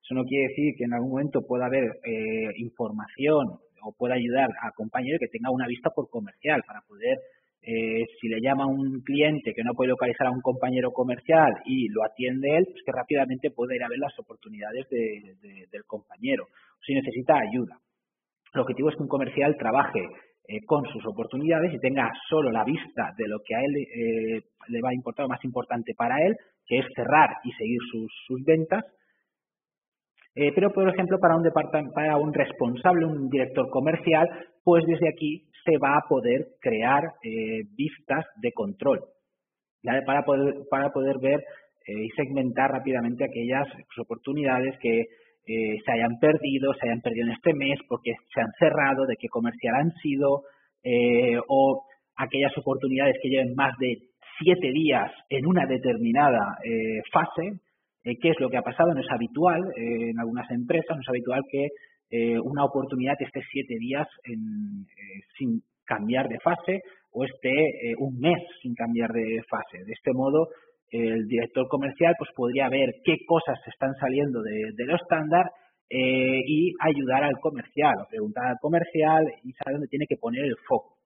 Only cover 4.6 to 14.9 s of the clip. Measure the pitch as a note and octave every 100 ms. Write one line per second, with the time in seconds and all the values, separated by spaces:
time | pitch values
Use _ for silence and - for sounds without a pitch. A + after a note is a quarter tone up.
4.6 | A2+ - A2 - B2+ E3 A#2 A2+ B2 B2+
5.6 | B2 B2 D3+ - B2+ A#2+ G2+ _ D3 C#3+
6.6 | - - _ G3+ A#3 C4 - _ _ _
7.6 | A#2 A2+ A2+ A2+ A#2 - A2+ A2+ B2+ C3+
8.6 | C#3 C3+ C3+ C3 C3 C#3 D3+ D3+ A2+ G#2+
9.6 | A#2 A#2+ B2+ B2+ B2 A#2 B2+ B2+ B2+ B2+
10.6 | B2+ B2+ B2 B2 B2+ B2 - D#3+ D3 G#2
11.6 | - C3 A2 G#2+ G#2+ - B2+ C3 C#3 D#3
12.6 | F#3 - - B2+ B2 D3 C3 C3 C#3+ A#2
13.6 | B2 B2 A#2+ A#2+ C#3+ - A2 A2+ G#2+ G#2
14.6 | G#2 A#2+ C3+